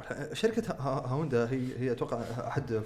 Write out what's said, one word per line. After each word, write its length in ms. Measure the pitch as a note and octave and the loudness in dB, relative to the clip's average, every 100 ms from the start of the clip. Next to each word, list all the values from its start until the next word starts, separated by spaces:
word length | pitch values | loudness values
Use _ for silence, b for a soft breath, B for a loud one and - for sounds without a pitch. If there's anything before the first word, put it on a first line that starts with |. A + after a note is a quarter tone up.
| - - C#3+ | -8 -6 -6
شركة 400 | - A3+ A3+ A3 | 0 2 2 -2
ه-، 80 | - | -2
ه-، 260 | C3+ C#3 B2 | 0 0 0
هوندا 440 | C3+ D#3+ A#2 A#2 | 0 2 4 4
هي، 280 | C3 B2+ B2 | 2 0 0
هي 140 | B2+ | 0
أتوقع 280 | A#2 - A#2+ A2 A#2+ - | 0 0 -2 -2 -4 -2
أحد 340 | - - - | -2 0 0